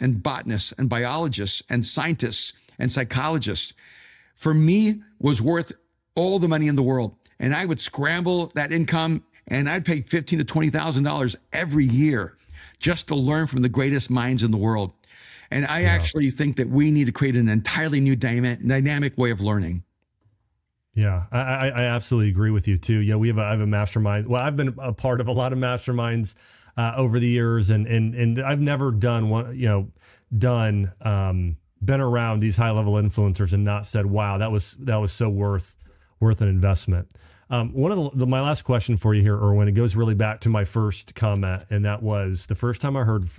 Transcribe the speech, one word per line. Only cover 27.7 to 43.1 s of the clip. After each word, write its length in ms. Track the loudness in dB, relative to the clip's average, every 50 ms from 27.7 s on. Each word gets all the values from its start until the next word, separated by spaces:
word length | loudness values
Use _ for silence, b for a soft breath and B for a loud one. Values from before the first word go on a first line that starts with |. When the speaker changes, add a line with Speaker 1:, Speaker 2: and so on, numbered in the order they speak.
Speaker 2:
and, 160 | 4 2 2
and, 280 | 2 2 2 2 0 0
and 240 | 0 0 2 2 0
I've 200 | 0 0 0 2
never 300 | 2 0 0 0 0 0
done 380 | 0 2 2 2 2 2 0 0
one, 280 | 0 -2 -2 -4 -6
you 120 | -2 0 2
know, 240 | 2 2 0 -4 -10 b b b b b b b -2
done, 560 | 0 2 2 2 2 2 0 2 0 0 -2 -4 -6
um, 560 | -2 -2 0 0 0 0 0 0 -2 -2 -4 -6 _ _ _ _ -2
been 160 | 0 0 2
around 400 | 2 0 0 0 0 0 0 0
these 160 | 0 2 2
high 160 | 2 2 2
level 220 | 2 0 2 2 2
influencers 580 | 2 2 2 2 2 2 2 2 0 0 0
and 120 | 2 2 2
not 220 | 0 -2 -4 -6
said, 200 | -4 -2 -2 0
"Wow, 320 | 0 0 0 -2 -2 -2 -2
that 120 | -2 0
was, 220 | -2 -2 -2 -4 -10 -8
that 160 | -4 -2 0
was 160 | 0 0 -2
so 160 | -2 -2 -2 0
worth, 480 | 0 0 0 0 -2 -2 -4 -8 -16 b b b b b b b b b
worth 220 | 2 2 2 4
an 80 | 2 2
investment." 600 | 4 4 4 4 2 2 0 0 0 -2 -2 -6 b b b b b b b b
Um, 220 | -2 -2 -2 -2 -2
one 180 | 0 0 0
of 60 | 0 0
the, 120 | -2 -2 -2
the, 120 | 0 0
my 140 | 2 2 0
last 220 | 0 0 -2 -2
question 340 | 0 0 0 0 2 0 0
for 180 | 0 2 2 4
you 60 | 4
here, 160 | 4 4 4
Erwin, 320 | 2 2 2 4 4 4 4
it 40 |
goes 220 | 4 2 2 2 2
really 200 | 2 2 2 2
back 260 | 2 0 0 -2 -2
to 80 | 0 0
my 160 | 0 2 0
first 500 | 0 0 0 0 0 -2 -6 -10 -14 -6
comment. 500 | -2 -2 0 0 0 0 -2 -2 -4 -4 -4
And 160 | -2 0 0
that 180 | 0 -2 -2
was 440 | -2 -2 -2 -2 -2 -4 -4 -6 -4
the 80 | -6 -4
first 260 | -2 -2 -4 -2 -2
time 160 | -4 -2 -2
I 80 | 0 0
heard, 200 | 0